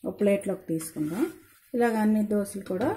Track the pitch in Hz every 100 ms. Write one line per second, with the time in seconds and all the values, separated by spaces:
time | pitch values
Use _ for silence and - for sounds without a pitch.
0 | - 185 202 196 196 180 - 165 - -
1 | 151 180 330 - - - _ 247 233 220
2 | 214 214 214 208 196 202 190 185 262